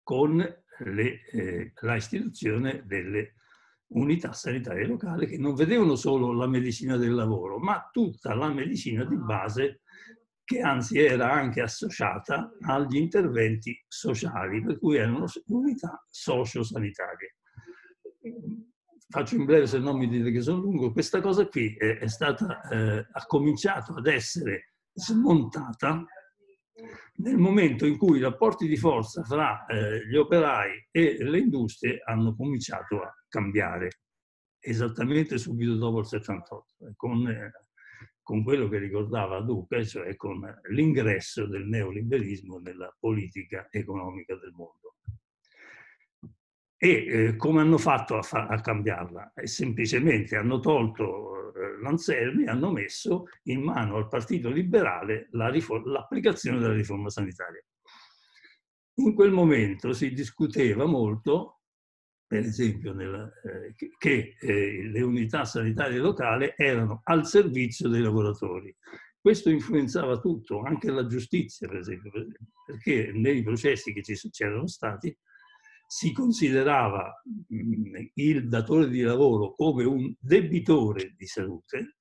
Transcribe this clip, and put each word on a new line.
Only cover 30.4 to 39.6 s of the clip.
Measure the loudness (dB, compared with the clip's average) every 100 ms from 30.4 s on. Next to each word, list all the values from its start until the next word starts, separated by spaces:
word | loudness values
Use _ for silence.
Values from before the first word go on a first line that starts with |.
| 4 2 -2 -6 _
e | 4 4 2
le | 0 2
industrie | 2 2 -2 -2 -4 -2
hanno | -2 0 2 0
cominciato | -4 -4 -4 -8 -4 -4
a | -6 -14 _
cambiare, | -4 0 0 -2 -4 -6 -8 _ _ _ _ _ _
esattamente | -6 -2 -2 -2 0 2 0 -2
subito | -4 -2 0 0
dopo | 0 -2
il | -2
settantotto, | -6 -6 -10 -10 -18 _ _ -20 -8
con, | -2 0 0
eh, | -4 -10 -18 _ _ -20 -20 -20 _
con | -6 -2
quello | 0 0 0
che | -2
ricordava | -4 -4 -2 -2 -4 -4
Duca, | -4 -4